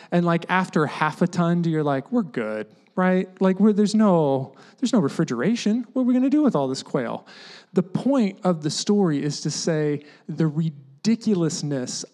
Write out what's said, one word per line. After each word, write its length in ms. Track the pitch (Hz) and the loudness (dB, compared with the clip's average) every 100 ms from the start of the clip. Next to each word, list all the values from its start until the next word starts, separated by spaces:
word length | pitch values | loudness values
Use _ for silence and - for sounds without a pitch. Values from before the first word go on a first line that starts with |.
| - | -4
And, 140 | 175 175 | 0 2
like, 180 | 170 - | 0 0
after 340 | 180 180 170 | -2 0 -2
half 380 | 143 - 156 - | -2 -2 -4 0
a 40 | 180 | -2
ton, 380 | - 170 175 | 0 0 0
you're 180 | 165 156 | 0 0
like, 300 | 147 135 - | 0 -2 -2
"We're 100 | 240 | -4
good, 440 | 170 131 107 107 107 - _ - | -4 -4 -6 -6 -8 -14 _ 0
right?" 340 | 185 185 190 - | 2 2 -2 0
Like, 200 | 190 190 | 0 4
we're, 120 | 214 | 2
there's 220 | 202 208 | 4 2
no, 580 | 214 214 175 147 135 131 - - - | 4 4 4 4 0 -4 -12 -20 -6
there's 140 | 247 | -2
no 80 | 233 | 2
refrigeration. 840 | 139 - - 120 151 233 208 233 240 | 0 0 -2 0 0 0 0 -2 -2
What 80 | 262 | -2
are 20 | |
we 80 | 247 | 2
gonna 160 | 254 262 | 2 2
do 140 | 302 | 2
with 120 | 294 | 2
all 140 | 151 135 | 2 0
this 140 | 131 | -4
quail? 440 | - 147 117 117 - - - - - | -4 -4 -4 -6 -12 -20 -20 -20 -6
The 100 | 190 | -2
point 560 | 180 - 247 277 196 190 | -2 -2 0 2 0 0
of 180 | 180 165 | -2 -2
the 80 | 151 | -2
story 500 | - - 208 180 143 | -4 0 2 2 0
is 200 | 147 143 | -2 -4
to 100 | 156 | -6
say 540 | - - 156 151 143 - - - | -4 -2 0 0 -2 -8 -20 -10
the 180 | 151 160 | -2 -2
ridiculousness 1600 | 147 160 - - - 208 226 220 185 160 151 147 139 123 - - | 0 -4 -6 -16 -8 -2 -2 0 0 0 -2 -4 -4 -6 -10 -10